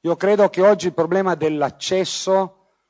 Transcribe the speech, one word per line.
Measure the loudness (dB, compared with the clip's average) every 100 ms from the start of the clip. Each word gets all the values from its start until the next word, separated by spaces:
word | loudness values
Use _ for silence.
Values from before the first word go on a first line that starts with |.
Io | -2 -2
credo | 0 2 2
che | 4
oggi | 2 4 -2
il |
problema | -2 -2 0 -2
dell'accesso, | -2 -2 -2 -4 -4 -4 -2 -2 -6 0 0 0 _ _ _ _